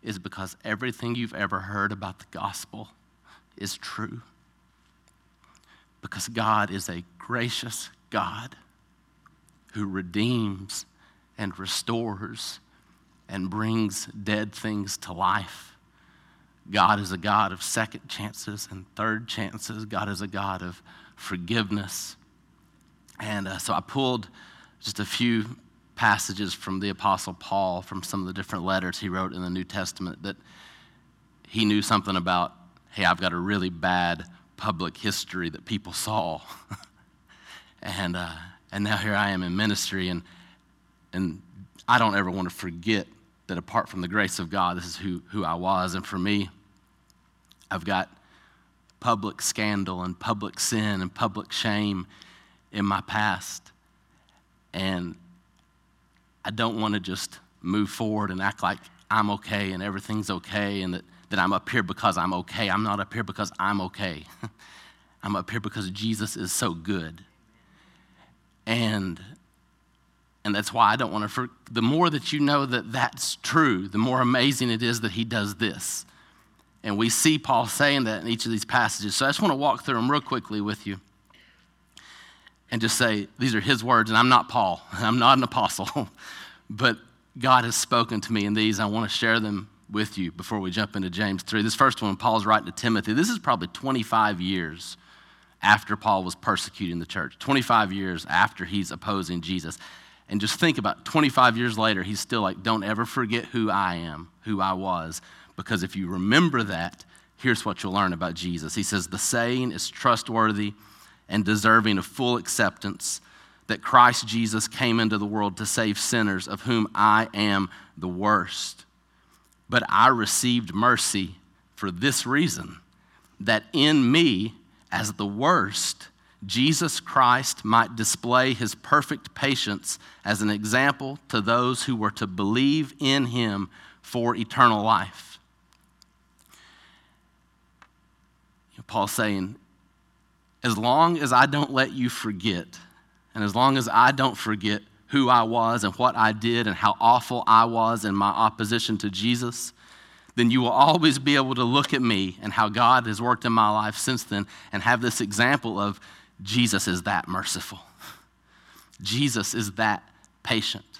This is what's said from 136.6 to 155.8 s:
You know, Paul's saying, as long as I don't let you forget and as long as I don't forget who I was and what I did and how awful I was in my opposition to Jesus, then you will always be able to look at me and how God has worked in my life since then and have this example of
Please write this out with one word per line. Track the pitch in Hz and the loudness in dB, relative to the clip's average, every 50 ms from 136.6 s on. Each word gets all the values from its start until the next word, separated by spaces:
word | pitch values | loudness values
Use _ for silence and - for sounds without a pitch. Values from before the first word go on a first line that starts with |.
| - - - _ - _ _ _ _ _ _ _ _ _ _ _ _ _ _ _ _ _ _ _ - _ _ _ _ _ _ _ _ _ _ _ _ _ _ _ _ _ | -20 -20 -20 _ -20 _ _ _ _ _ _ _ _ _ _ _ _ _ _ _ _ _ _ _ -20 _ _ _ _ _ _ _ _ _ _ _ _ _ _ _ _ _
You | _ - | _ -20
know, | - | -18
Paul's | - - 113 98 101 | -6 -2 -2 -2 0
saying, | - - 113 107 101 98 92 95 107 - _ _ _ _ _ _ _ _ _ _ _ _ _ _ _ _ _ _ _ _ | 0 0 0 2 0 0 -2 -6 -8 -12 _ _ _ _ _ _ _ _ _ _ _ _ _ _ _ _ _ _ _ _
as | - 123 110 | -2 -2 -2
long | 98 110 120 127 151 165 170 175 160 | 0 2 2 6 6 6 4 4 0
as | 147 127 | 0 4
I | 127 123 131 | 6 6 6
don't | 139 139 147 147 139 | 6 4 0 -2 0
let | 139 131 131 - | 2 0 0 0
you | - 131 123 123 | 0 -2 -2 -2
forget | - - - 113 104 90 90 113 95 90 - - - - - - _ _ _ _ _ _ _ _ _ 113 | -2 -4 -6 -6 -6 -2 -2 -2 -2 -2 -4 -10 -16 -20 -20 -20 _ _ _ _ _ _ _ _ _ -4
and | 104 | -4
as | 104 92 | -2 2
long | 117 127 135 135 | 4 4 4 4
as | 135 113 110 | 2 0 4
I | - 110 120 127 | 6 8 8 8
don't | 139 135 135 131 120 | 6 4 2 0 0
forget | - - 113 110 101 95 107 104 104 - _ _ _ _ _ | -2 -2 -2 -2 0 0 0 0 0 -4 _ _ _ _ _
who | - 143 135 123 | 2 2 6 6
I | 127 120 113 | 6 6 6
was | 110 113 120 113 113 117 120 110 | 4 2 2 2 2 0 0 0
and | 98 92 | -2 0
what | - 123 127 - | 2 0 2 4
I | 117 110 110 | 4 4 4
did | 107 107 113 117 117 117 117 | 2 2 0 0 0 2 2
and | 107 92 | 0 -2
how | - - 104 101 - | 2 2 2 2 4
awful | - 113 120 123 - - 123 120 - | 6 6 6 6 4 0 -4 -2 4
I | - 110 113 113 | 6 8 8 8
was | 117 117 113 113 113 117 110 107 | 6 2 2 2 2 0 0 -2
in | 104 98 | -2 0
my | 101 98 101 | 2 2 2
opposition | 95 - 113 107 107 - 113 104 117 113 - - 110 101 | 4 4 2 2 2 0 -2 0 0 0 0 0 -2 -2
to | - 104 | -2 -4
Jesus, | 95 92 104 117 123 120 123 120 120 - - - _ _ - - - - - - - - _ - _ | -4 -2 0 0 0 0 -2 -6 -6 -8 -10 -12 _ _ -20 -20 -20 -20 -20 -20 -20 -20 _ -10 _
then | 120 123 117 | 2 4 4
you | 117 127 | 4 4
will | 123 120 | 4 4
always | - 131 139 151 156 170 151 156 135 113 | 6 6 8 8 8 6 4 4 2 2
be | 127 147 143 | 2 2 4
able | 139 135 131 131 | 4 4 2 0
to | 120 | 0
look | 123 120 127 139 139 - - | 2 4 4 2 2 2 0
at | 135 | 0
me | 127 117 110 95 95 92 90 - | 2 2 2 2 0 -2 -4 -6
and | - 107 | -8 -4
how | 107 113 110 104 | 0 2 0 2
God | 104 117 120 120 127 127 120 | 2 4 6 6 6 6 4
has | 113 107 92 | 0 -4 -2
worked | 117 123 123 110 - | 0 0 0 2 2
in | 123 | 2
my | 113 113 107 107 | 4 4 4 4
life | 107 107 107 107 107 | 4 2 -2 -2 -4
since | - - - 131 113 - | -4 -2 -2 -2 -2 -2
then | - 104 101 101 - - - - - | -4 -2 -2 -2 -4 -8 -20 -16 -8
and | - 101 | -8 0
have | 101 117 123 113 | 4 4 4 4
this | 120 120 - - | 4 0 0 0
example | 120 98 104 104 120 123 139 139 - 113 101 | -4 -2 2 2 4 4 4 2 0 -4 -2
of | 98 | -2